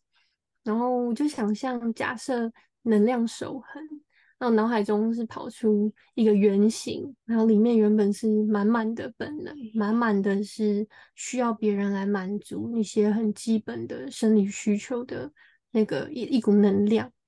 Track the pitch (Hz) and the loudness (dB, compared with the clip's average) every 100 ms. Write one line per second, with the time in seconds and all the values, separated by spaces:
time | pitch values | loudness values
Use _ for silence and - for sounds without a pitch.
0 | _ _ _ _ _ _ - 220 247 247 | _ _ _ _ _ _ -4 -2 0 0
1 | 240 226 294 294 208 208 262 247 233 220 | -2 -2 -2 -2 -2 -2 -4 -4 -4 -4
2 | - 233 - 254 226 - _ _ 233 214 | -6 -6 -4 -4 -4 -8 _ _ 2 4
3 | 214 247 233 - - 269 - 285 311 302 | 4 2 -2 -4 -10 -10 -14 -16 -16 -18
4 | _ _ _ _ 247 220 220 247 208 208 | _ _ _ _ 0 2 2 0 0 0
5 | 226 233 226 - 247 - 220 208 214 - | 0 -2 -6 -8 -14 -4 0 2 0 -4
6 | _ - 220 208 208 196 214 220 - - | _ 0 4 6 4 6 4 2 -8 -10
7 | 285 254 - 226 226 208 233 226 208 214 | -10 -14 -4 2 4 4 4 4 4 4
8 | 202 202 220 214 214 208 202 233 220 233 | 2 0 0 0 2 2 2 0 -2 -6
9 | 269 - 233 302 - 302 226 220 202 226 | -10 -10 -10 -10 -12 -12 -8 -4 0 0
10 | 233 202 196 196 202 - 208 202 214 - | 2 0 0 0 -4 -2 0 0 -4 -10
11 | - - - 247 240 220 214 202 202 196 | -20 -16 -8 -2 -2 0 -2 0 -2 -2
12 | 196 202 185 208 - 208 226 233 202 220 | -2 -2 -4 -8 -8 -10 -6 -4 -2 0
13 | 208 208 220 208 - 220 226 233 - 240 | 2 2 -2 -4 -2 -2 -2 -10 -10 -10
14 | 269 - 220 214 196 202 - 208 - 240 | -12 -2 2 4 2 -2 -2 -2 -2 -8
15 | 240 - 294 - _ _ _ 226 214 139 | -8 -10 -12 -14 _ _ _ -2 0 -2
16 | - - 214 269 214 202 202 196 208 220 | -6 -8 -2 0 4 6 6 4 2 2
17 | 247 _ | -2 _